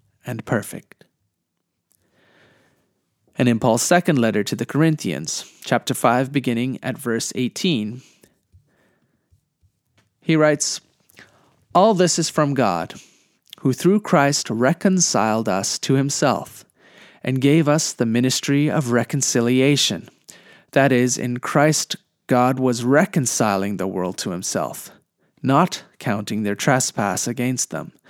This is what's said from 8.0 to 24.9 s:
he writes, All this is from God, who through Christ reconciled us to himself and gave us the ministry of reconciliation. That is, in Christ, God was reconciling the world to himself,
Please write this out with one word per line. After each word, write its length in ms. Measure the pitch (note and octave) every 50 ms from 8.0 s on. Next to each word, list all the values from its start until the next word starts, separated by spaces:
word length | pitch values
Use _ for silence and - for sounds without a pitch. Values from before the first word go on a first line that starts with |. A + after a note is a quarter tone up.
| - _ _ _ _ _ _ _ _ _ _ _ _ _ _ _ _ _ _ _ _ _ _ _ _ _ _ _ _ _ _ _ _ _ _ _ _ _ _ _ _ _ _ _
he 140 | _ - D#3+
writes, 440 | D#3 D3+ D3+ D3 D3 - - - - - _ _ _ _ _ _ - - _ _ _ _ _ _ _ _ _ -
All 220 | F3 F#3+ A3+ G#3+
this 240 | F3 F#3 E3 - -
is 100 | D#3+ -
from 240 | - - D3+ C#3+ C#3
God, 480 | B2 A#2+ G2+ F2 - - - - - - _ _ _ _ _ _ _ _ _ - -
who 120 | - C3+ B2+
through 280 | - - F3 G3+ G#3+
Christ 480 | G#3 - - D#3+ C#3 C#3+ C#3+ - - -
reconciled 1000 | A2 A2+ A#2+ C3 F3 - - G3+ F#3+ F#3 E3 - - A2+ G#2 A2 G#2+ A2+ A2+ G#2+
us 300 | F#2 F#2+ G2 - - -
to 160 | - - C3+
himself 680 | C3+ C#3 C#3+ - - D#3 C#3 A2 - - - - - - _ _ _ _ _ _ - - - - _ -
and 180 | - C3 C3
gave 260 | B2+ C#3 D3 E3 D#3+
us 260 | D3 D3 D#3+ - - -
the 120 | - B2
ministry 640 | A2+ A2 A#2+ B2 C3 - - - - C#3 C#3+ D3 D3+
of 220 | - D3+ C#3 A#2+
reconciliation. 1200 | A#2+ A#2+ A2 - - C#3 C3 - - B2 A#2 A#2+ B2+ B2+ C3 C#3+ D3 C3+ - - G#2 - - - - _ _ - - - _ - - - _ _
That 200 | - C#3 C3+ C#3
is, 260 | B2+ A#2+ B2 B2+ A#2
in 220 | - - A#2+ B2 B2
Christ, 560 | - - - C#3+ D3 D#3 D#3 - - - - - _ _ _ _ _
God 320 | - C3 B2 B2 B2+ C3 B2+
was 240 | C3 B2+ A#2+ A#2 A#2+
reconciling 920 | B2 C3+ D3 F#3+ - - E3+ B2+ A#2 - - A#2+ G#2+ G2 G2 G2 G2+ G#2
the 100 | F2+ F#2
world 300 | F#2+ F#2+ F#2 F2+ F#2 F#2 -
to 120 | - G#2
himself, 600 | F2+ F#2 F#2+ - - F#2+ D2+ B1 - - - -